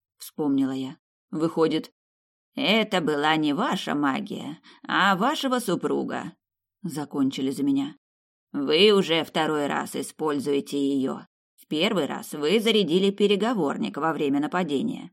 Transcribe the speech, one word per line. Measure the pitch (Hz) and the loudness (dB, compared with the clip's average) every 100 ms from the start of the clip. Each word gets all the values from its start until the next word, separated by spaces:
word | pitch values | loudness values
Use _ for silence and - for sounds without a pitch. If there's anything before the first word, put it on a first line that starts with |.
| _ _ | _ _
вспомнила | - - 147 139 135 | -14 -4 0 2 0
я. | 135 131 - _ _ _ | -2 -8 -12 _ _ _
«Выходит, | 156 165 165 160 156 - _ _ _ _ _ _ - | -2 -2 2 2 0 -4 _ _ _ _ _ _ -2
это | 143 220 208 180 | 2 2 2 0
была | 151 143 156 160 | 2 2 2 2
не | 151 | 2
ваша | 147 277 - - 147 | 0 0 -2 -2 0
магия, | 143 131 - - 135 156 - - - | 0 -2 -6 -8 -10 -14 -18 -18 -4
а | 151 196 185 | 2 4 4
вашего | 240 311 269 247 | 2 0 0 0
супруга», | 233 170 147 139 127 123 - - _ _ _ _ | 0 -2 0 -2 -2 -6 -10 -14 _ _ _ _
закончили | 180 151 139 147 135 143 135 | -8 -8 -6 0 0 0 -4
за | 139 | 0
меня. | 139 139 139 - _ _ _ _ _ | 0 2 -2 -8 _ _ _ _ _
«Вы | 139 139 156 214 | -4 2 6 6
уже | 196 160 165 | 6 4 0
второй | 147 170 156 151 143 | 0 -2 0 0 0
раз | 151 - - | -2 -4 -8
используете | - - 156 143 143 143 139 143 | -10 -6 -2 -2 0 -2 -2 -2
её. | 139 139 135 147 - _ _ _ | 0 0 -2 -6 -12 _ _ _
В | _ | _
первый | 151 208 190 131 | -2 0 0 -2
раз | - - | -6 -10
вы | 147 147 220 | -4 0 2
зарядили | 214 214 160 180 196 | 2 2 4 2 2
переговорник | 196 202 196 220 226 139 - - 143 | 2 2 2 0 0 0 -2 -6 -2
во | 160 | -2
время | 147 147 143 | 0 0 0
нападения. | 147 175 170 139 - 82 - | 0 -2 -2 -2 -2 -6 -12